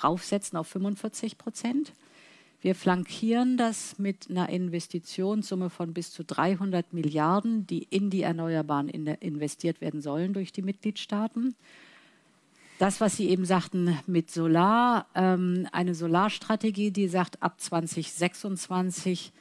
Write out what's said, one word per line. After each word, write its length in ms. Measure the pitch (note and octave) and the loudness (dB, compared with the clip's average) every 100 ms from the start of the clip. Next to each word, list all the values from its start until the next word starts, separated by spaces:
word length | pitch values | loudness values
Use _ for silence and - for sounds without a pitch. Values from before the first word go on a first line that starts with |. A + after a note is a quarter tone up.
raufsetzen 540 | C#3+ F3+ - G3+ - E3+ | 0 0 0 -4 -2 -8
auf 100 | E3 | -6
fünfundvierzig 680 | F#3+ G3 G3+ A3 - A3+ - | -4 -4 -4 -6 -6 -8 -8
Prozent. 560 | - - A#3 C4 D#4 - - - - - _ _ | -12 -6 -2 -2 -4 -8 -20 -20 -20 -20 _ _
Wir 140 | F#3 | 0
flankieren 800 | F#3 - F3+ F3 - A3 A#3 B3+ B3+ | 2 2 2 0 -2 0 2 4 2
das 420 | A#3 A3 - - | 2 -2 -8 -4
mit 300 | G3 F#3+ - | -4 -4 -4
einer 220 | F3+ F3 | -2 0
Investitionssumme 1200 | F3+ F3+ E3+ - F3 - - F#3+ G#3+ G3+ F#3 F3+ | 0 -2 -4 -4 -8 -6 -4 0 0 -2 -2 -4
von 240 | - E3+ | -4 -6
bis 180 | E3 E3+ | -6 -8
zu 120 | - | -8
dreihundert 680 | D#3+ - D#3+ F#3+ G3 F3+ E3+ | -6 0 2 2 0 -2 -2
Milliarden, 760 | E3+ D3+ D#3 D#3 F#3+ A3+ A3+ F#3+ | -2 0 2 4 4 2 0 -2
die 200 | F3 - | -4 -2
in 220 | F#3+ G3+ | 0 0
die 120 | F#3+ | 0
Erneuerbaren 680 | E3 E3 E3 D#3+ D3+ C#3+ C#3+ | 0 0 0 0 2 0 0
in-, 160 | - D3+ | -4 -4
investiert 760 | D3+ F3+ D3 D3 - E3+ D#3+ | -4 -4 -4 -4 -2 -4 -2
werden 220 | E3 D3+ | -4 -4
sollen 320 | C#3+ D3 F#3 | -4 -2 -2
durch 180 | G3 F3+ | -2 -4
die 80 | - | -4
Mitgliedstaaten. 920 | F#3+ G3 G#3+ G3+ - G3+ A3 - B3+ A#3+ - - - - - _ _ _ _ _ - - | -4 -4 -4 -6 -4 -2 -2 -2 -4 -4 -12 -20 -20 -20 -20 _ _ _ _ _ -10 0
Das, 200 | G3 - | 2 4
was 160 | G#3+ - | 2 2
Sie 120 | F#3+ | 2
eben 160 | F#3 | 2
sagten 540 | F3+ F#3 - F#3 F3 D#3+ - | 4 2 2 0 2 0 0
mit 240 | F3 E3 | 0 0
Solar, 760 | E3+ E3 E3 F#3 A3+ B3 A3+ - - | 0 4 6 6 6 4 2 0 2
ähm, 500 | F#3 F#3 F3+ F3+ F3+ | 4 4 2 0 0
eine 240 | - F3+ E3 | -2 0 0
Solarstrategie, 960 | E3 E3+ G#3 - - A3 A3 G3 G#3 | 2 4 2 0 -2 0 0 0 0
die 160 | F#3+ G3 | 2 2
sagt, 340 | F3+ E3+ - | 2 0 -2
ab 180 | E3+ - | -4 -4
zwanzig 520 | - E3 E3 - D#3+ | -4 -2 -2 -4 -6
sechsundzwanzig 1200 | - F3 - G#3 F#3 - F#3 F#3 F3 F#3 F3+ - - | -2 -2 -2 -6 -6 -2 0 0 -2 -2 -2 -4 -18